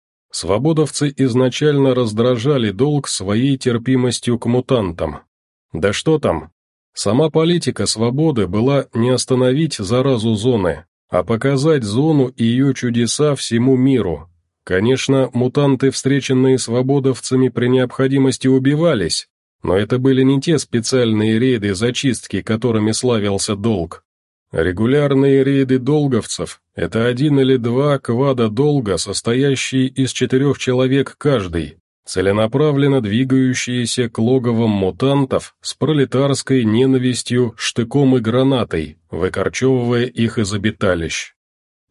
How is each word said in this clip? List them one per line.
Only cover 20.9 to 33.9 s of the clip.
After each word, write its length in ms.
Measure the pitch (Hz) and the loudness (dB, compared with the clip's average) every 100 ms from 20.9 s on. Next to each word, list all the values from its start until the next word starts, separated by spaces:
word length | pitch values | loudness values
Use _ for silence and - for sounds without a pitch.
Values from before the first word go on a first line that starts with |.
| 131 117 107 110 110 | 0 2 2 2 2
рейды 360 | 131 120 101 | 2 0 -2
зачистки, 680 | 92 120 120 - 110 - 98 | -2 -2 -2 -2 -4 -4 -6
которыми 500 | - 110 120 110 107 | -4 -2 0 0 0
славился 640 | 110 127 117 101 98 - 101 | 0 0 0 0 -2 -2 -4
долг. 480 | 113 104 85 - _ _ _ _ _ | -2 -2 -4 -10 _ _ _ _ _
Регулярные 880 | - 85 90 113 143 143 135 139 135 | -2 -2 0 0 2 2 2 4 4
рейды 380 | 135 139 131 131 | 4 2 2 0
долговцев — 800 | 131 151 143 120 95 - 87 - _ - | 0 0 2 0 -2 -8 -8 -10 _ -6
это 300 | 87 110 120 | -4 0 0
один 340 | 123 151 139 | 0 2 2
или 160 | 131 131 | 4 2
два 420 | 117 120 147 139 | 0 0 0 0
квада 500 | - 120 139 127 113 | -2 0 0 0 0
долга, 500 | 104 147 147 104 87 | 0 0 0 0 -4
состоящие 920 | - 95 - 120 139 131 - 131 131 | -4 -6 -2 0 2 0 -2 -2 -2
из 240 | 131 127 | -2 -4
четырёх 460 | - 123 131 143 131 | -2 0 2 0 -2
человек 560 | - 127 131 139 131 - | -2 0 2 2 -2 -2
каждый – 600 | 147 127 92 85 76 - _ _ - | 0 0 0 -4 -6 -10 _ _ -10
целенаправленно 920 | 92 92 101 110 127 151 139 143 135 | -2 0 2 2 2 0 2 2 2
двигающиеся 1080 | 107 110 131 131 131 123 - 123 117 | 0 0 2 2 2 -2 -4 -4 -4